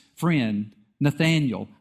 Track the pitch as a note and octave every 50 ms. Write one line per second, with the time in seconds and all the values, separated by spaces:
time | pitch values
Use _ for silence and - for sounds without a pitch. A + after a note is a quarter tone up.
0 | _ _ _ - D#3+ F3 E3 C#3+ A#2 A2 G#2 G#2 G#2+ G#2+ - _ _ _ _ _
1 | C#3 C#3+ C#3+ - E3 D#3+ E3 D#3 D3 B2 G#2 F#2+ G2+ - - _